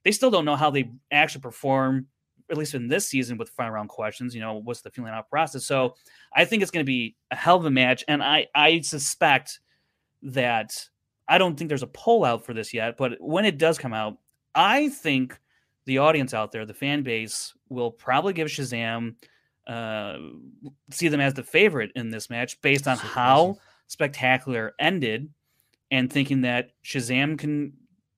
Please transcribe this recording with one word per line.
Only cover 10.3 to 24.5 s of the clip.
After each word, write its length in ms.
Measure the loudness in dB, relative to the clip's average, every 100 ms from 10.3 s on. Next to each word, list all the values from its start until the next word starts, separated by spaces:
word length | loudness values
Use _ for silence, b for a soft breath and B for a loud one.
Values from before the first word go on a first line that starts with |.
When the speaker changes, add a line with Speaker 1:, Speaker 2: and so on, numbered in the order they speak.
| -2 0 0 -2 -10 -14 _ _ _ 2
Speaker 1:
I 120 | 4
don't 180 | 4 -2
think 120 | -4
there's 140 | -4
a 60 | -6
poll 360 | -4 2 4
out 200 | 4 0
for 80 | -4
this 220 | -8 -6
yet, 240 | -4 -4 -2
but 220 | -4 -4
when 260 | -4 0 0
it 120 | 2
does 200 | 2 2
come 160 | -4
out, 240 | -4 -4 -8 _ _ _
I 360 | 4 4 4 0
think 480 | -2 0 0 0 -8 _ _ _ _ -2
the 120 | 2
audience 360 | 4 4 0
out 180 | -4 -4
there, 140 | -6 -10
the 80 |
fan 280 | -6 -2 -2
base, 520 | -2 -4 -4 -8 -10 -16 -10
will 220 | -6 -4
probably 420 | -4 0 2 2
give 160 | -2 -4
Shazam, 640 | -6 -6 -4 -4 -4 -6 -10 b b b b -12
uh, 520 | -10 -8 -6 -8 -10 -14 -18 -20 -20 -20 -20 -14
see 180 | -2 0
them 120 | 2
as 140 | 0
the 80 | -2
favorite 500 | 0 4 4 2 -4 -6
in 140 | -8
this 180 | -8 -8
match 320 | -8 -8 -2
based 260 | 0 0 0
on 100 | -4
Speaker 2:
Surprising. 180 | -4
Speaker 1:
how 440 | 0 6 6 4 0 b b -12
spectacular 840 | -4 -4 0 2 2 0